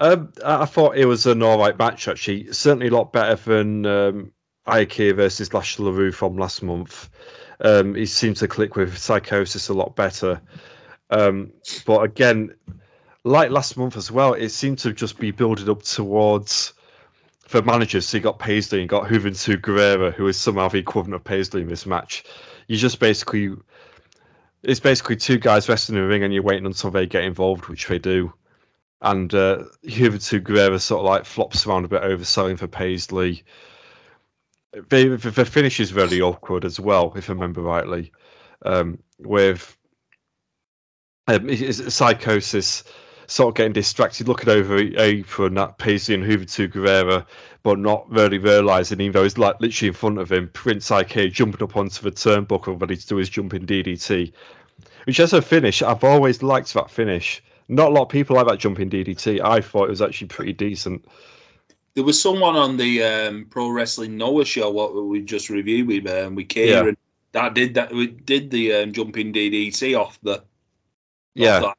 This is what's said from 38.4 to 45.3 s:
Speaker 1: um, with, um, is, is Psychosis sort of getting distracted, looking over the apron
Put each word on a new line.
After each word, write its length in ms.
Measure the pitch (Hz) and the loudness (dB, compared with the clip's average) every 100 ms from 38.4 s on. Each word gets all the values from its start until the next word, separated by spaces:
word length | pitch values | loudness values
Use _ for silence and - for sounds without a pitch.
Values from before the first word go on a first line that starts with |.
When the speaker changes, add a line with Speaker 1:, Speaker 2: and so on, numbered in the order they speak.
| _ _ | _ _
Speaker 1:
um, 340 | - 92 85 82 _ _ | -2 0 -2 -6 _ _
with, 580 | - 101 98 90 - _ _ _ _ _ _ _ _ _ _ _ _ _ _ _ - | -2 4 4 2 -6 _ _ _ _ _ _ _ _ _ _ _ _ _ _ _ 0
um, 220 | 107 123 | 0 2
is, 300 | 120 131 113 | -4 -4 -6
is 140 | 123 | -4
Psychosis 880 | - 123 113 113 104 - 104 95 - - - - - - | 0 2 2 0 -2 0 -4 -2 -6 -10 -20 -20 -20 -6
sort 220 | - 123 | 2 2
of 60 | 113 | 2
getting 160 | 110 | 0
distracted, 560 | 104 101 - 117 - 117 | 0 -2 0 -2 -2 -4
looking 200 | 123 113 | -2 4
over 280 | 107 98 101 | 4 4 2
the 200 | 104 - | 0 2
apron 640 | 107 104 92 | 2 2 -4